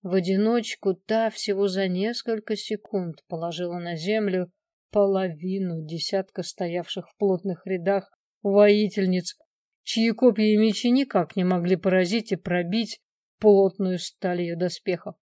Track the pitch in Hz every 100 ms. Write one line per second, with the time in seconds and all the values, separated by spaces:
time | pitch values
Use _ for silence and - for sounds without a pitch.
0 | 190 190 175 190 214 240 226 - 196 185
1 | - 220 226 - - 196 202 185 190 180
2 | 208 240 - 226 - 214 - 214 - 202
3 | 175 - _ 165 170 160 180 175 175 165
4 | 170 220 202 185 180 _ _ _ _ 214
5 | 196 190 190 156 180 196 185 165 156 165
6 | - 196 190 - 175 - 180 175 165 -
7 | - _ 202 180 196 175 - 185 175 196
8 | 190 _ _ _ 202 196 208 208 208 202
9 | 190 185 170 - _ _ _ _ - -
10 | 226 226 254 208 214 214 220 202 240 254
11 | 269 196 160 - 180 180 175 180 190 185
12 | 175 226 226 175 - 180 175 214 220 -
13 | _ _ _ _ 214 202 196 - 190 180
14 | - _ 185 175 175 170 180 - - 175
15 | - -